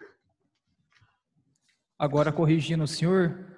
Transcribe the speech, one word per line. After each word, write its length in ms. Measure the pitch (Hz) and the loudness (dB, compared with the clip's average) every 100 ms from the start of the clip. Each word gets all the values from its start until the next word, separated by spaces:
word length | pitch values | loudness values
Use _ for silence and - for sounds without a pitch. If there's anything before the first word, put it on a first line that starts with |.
| - _ _ _ _ _ _ _ _ _ _ _ _ _ _ _ _ _ _ - | -20 _ _ _ _ _ _ _ _ _ _ _ _ _ _ _ _ _ _ -6
Agora, 340 | 147 143 151 | -2 0 0
corrigindo 520 | 147 160 160 143 165 | 2 2 2 0 -2
o 40 | 151 | -4
senhor, 580 | - 165 190 170 - - | -2 0 2 2 -2 -12